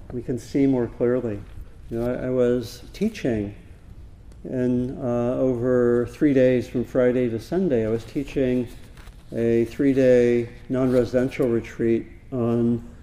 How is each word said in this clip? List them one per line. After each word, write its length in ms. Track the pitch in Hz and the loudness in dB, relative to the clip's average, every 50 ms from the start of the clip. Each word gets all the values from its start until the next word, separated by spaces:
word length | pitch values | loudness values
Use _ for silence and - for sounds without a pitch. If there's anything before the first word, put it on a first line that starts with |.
| - - - | -16 -12 -10
We 100 | 123 117 | -10 -6
can 160 | - 131 117 | -6 -6 -6
see 280 | - - - 143 139 | -6 -4 0 2 4
more 200 | 139 135 123 120 | 4 4 2 0
clearly. 540 | 110 - - 127 120 123 127 120 117 104 101 101 - - - - - - - - - | -2 -2 0 0 2 2 0 0 -4 -6 -6 -8 -14 -16 -16 -16 -16 -18 -20 -14 -8
You 100 | 120 113 | -6 -4
know, 120 | 117 120 123 | -2 -2 -4
I, 140 | - - | -4 -4
I 40 | 127 | -2
was 520 | 127 127 123 120 123 123 117 110 - - - - - | 0 2 2 2 2 0 -2 -6 -12 -16 -18 -18 -8
teaching 640 | - 196 220 220 - - 139 117 107 101 101 104 - - - - - - - - - - - - - - - - - - | -4 -4 -4 -4 -4 -4 -2 -2 -2 -4 -6 -8 -12 -18 -20 -20 -20 -20 -20 -20 -20 -20 -20 -20 -20 -20 -20 -20 -16 -12
in, 540 | - 131 127 123 123 123 123 123 123 135 - | -8 -4 -2 0 0 0 0 -2 -4 -6 -6
uh, 380 | - 120 120 120 120 120 127 135 | -4 -2 -2 0 0 0 0 0
over 680 | 135 131 127 117 120 127 127 123 123 120 120 120 120 | 0 0 0 0 0 2 2 4 4 4 4 2 0
three 280 | 117 - - 156 151 135 | -2 -2 0 2 4 6
days 340 | 131 127 127 127 123 117 - | 6 6 6 4 2 0 -2
from 160 | - 127 117 | -4 -4 -4
Friday 440 | - - 135 123 123 120 127 127 120 | -2 0 2 2 4 2 2 0 0
to 100 | 113 110 | -2 -4
Sunday. 460 | 110 - 165 180 196 175 135 113 110 | -6 -4 -2 0 0 2 2 2 2
I 40 | 107 | 0
was 140 | 113 117 - | -2 -2 -4
teaching 640 | - - 147 139 - - 143 135 127 127 127 120 117 - - - - - - - - - - - - - | -6 -8 -8 -8 -4 -2 0 0 2 2 0 -2 -4 -8 -16 -18 -18 -20 -18 -18 -18 -18 -20 -16 -10 -4
a 320 | 117 117 117 117 117 117 | -2 0 2 4 4 2
three-day 840 | 113 - - 143 139 131 135 135 127 123 123 120 120 120 120 117 113 - - - - | 0 0 0 2 2 4 4 6 6 6 6 6 4 4 2 0 -2 -8 -16 -8 -4
non-residential 800 | 131 127 131 127 127 127 120 110 - 127 127 135 - - 147 123 | -2 0 2 2 4 2 2 2 2 0 0 0 -2 -2 0 0
retreat 580 | 117 113 110 - - - 117 113 117 113 - - - - - - | 0 0 -2 -6 -6 -2 0 2 2 0 -2 -6 -14 -20 -16 -10
on 520 | - 123 117 117 117 120 117 117 117 117 117 - - - | -4 -2 0 0 2 2 2 2 0 -2 -4 -10 -16 -18